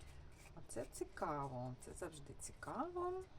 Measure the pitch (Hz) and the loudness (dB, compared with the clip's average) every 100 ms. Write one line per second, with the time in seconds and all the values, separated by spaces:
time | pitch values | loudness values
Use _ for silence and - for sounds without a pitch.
0 | - - - - - - - - - - | -10 -8 -10 -10 -10 -8 -4 -2 -2 -2
1 | 370 - 175 147 139 123 127 123 - - | -2 2 4 6 4 2 0 -2 -6 -2
2 | 175 151 143 - - - 143 196 339 349 | -2 -2 -6 -6 -6 -4 0 2 4 4
3 | 359 370 381 | 4 2 0